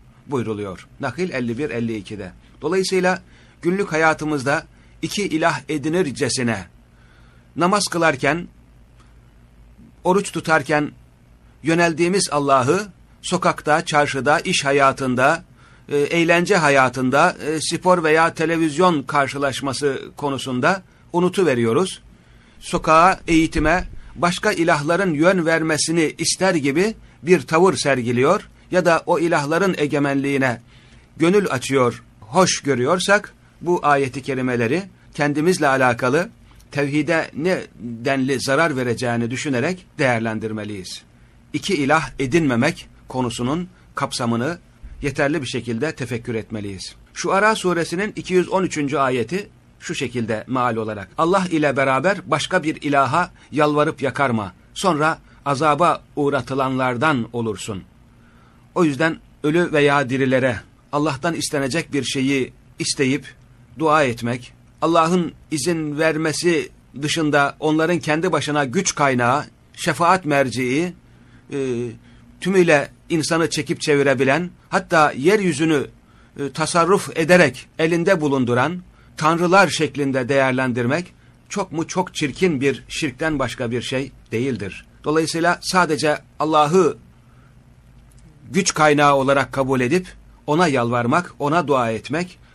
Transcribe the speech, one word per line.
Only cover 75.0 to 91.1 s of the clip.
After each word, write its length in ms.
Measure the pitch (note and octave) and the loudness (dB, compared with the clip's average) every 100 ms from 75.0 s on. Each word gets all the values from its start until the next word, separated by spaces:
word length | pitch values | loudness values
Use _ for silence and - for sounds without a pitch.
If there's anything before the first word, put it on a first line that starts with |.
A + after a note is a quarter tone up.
| D3 | 4
yeryüzünü, 760 | - D3 G#3+ F#3 C3+ D#3+ D3 - - _ - - - | 2 2 4 2 0 2 2 -2 -10 _ -20 -18 -8
e, 120 | C#3 | -6
tasarruf 640 | C3+ D3+ F3 E3 G3 C3+ - | -4 0 2 4 2 0 -2
ederek 500 | D#3+ F3+ D3 B2+ - - | 4 6 6 2 -10 -2
elinde 420 | E3 E3+ E3+ F#3 | 0 2 2 2
bulunduran 600 | D3+ C3+ A#2+ B2 C#3 F3+ - - - - | 2 2 2 0 0 -4 -14 -20 -18 -2
tanrılar 500 | D#3 E3 F3 F#3+ F#3 | 0 2 4 6 4
şeklinde 640 | - D3 C#3+ C#3 C3 B2 | 2 -2 -2 -2 -2 0
değerlendirmek 840 | C#3 C3 B2+ C3 B2 A#2+ D#3 F3+ - _ _ - | 2 2 2 0 0 0 -2 -4 -14 _ _ -10
çok 220 | G3+ F3+ | -8 -6
mu 160 | D#3 D#3+ | -6 -4
çok 280 | F3+ F#3 - | -4 -4 -4
çirkin 460 | D3 B2 F#3 C#3 | -6 0 0 2
bir 220 | C#3 C3 - | 0 -2 -8
şirkten 520 | - D3+ A#2+ D#3+ D3 | -6 -6 -4 -4 -2
başka 320 | B2 B2 B2 | -4 -4 -6
bir 100 | A#2+ | -6
şey 300 | A2 C3 C3+ - - | -4 -6 -6 -12 -8
değildir. 540 | A2+ C3+ A2+ G2 - - - | -4 -4 -4 -8 -14 -20 -10
Dolayısıyla 560 | D3 D#3 D#3+ E3 E3+ F3 | -2 0 0 0 0 -2
sadece 560 | - F#3 E3 C#3+ D3+ D3 - - | -2 0 0 0 0 -2 -6 -6
Allah'ı 580 | D3+ D#3 D3 F#3 D#3 - - _ _ - - - - _ - - - - - - - | 0 2 4 4 2 0 -14 _ _ -20 -20 -20 -20 _ -20 -20 -20 -20 -20 -20 -6
güç 220 | C3 - | -2 0
kaynağı 420 | - D3+ D3 D3 C#3 | 2 4 6 4 4
olarak 360 | C3 C#3 B2 | 2 0 0
kabul 300 | C3+ C3 C3 | -2 0 0
edip 260 | B2 F3 F3+ - - - - | 0 0 -2 -16 -20 -12 -2
ona 200 | D3+ F3 | 0 2
yalvarmak, 640 | C3 A#2+ A#2+ A#2 | 2 0 0 0